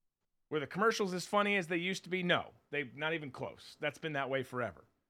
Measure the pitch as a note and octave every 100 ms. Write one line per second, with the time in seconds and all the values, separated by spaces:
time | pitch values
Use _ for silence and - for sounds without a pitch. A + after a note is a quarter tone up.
0 | _ _ _ _ _ D3+ C3+ F3 A3 A3
1 | G3 F3+ - G#3 G3+ G3+ E3 F3 F3+ F#3
2 | E3 F#3 F3 C#3+ - - _ C#3+ C3 B2
3 | D#3 E3 D3 C3 A2 A#1 - - D3+ -
4 | D#3+ D3 C3 C3+ B2+ B2 A2+ E2+ - _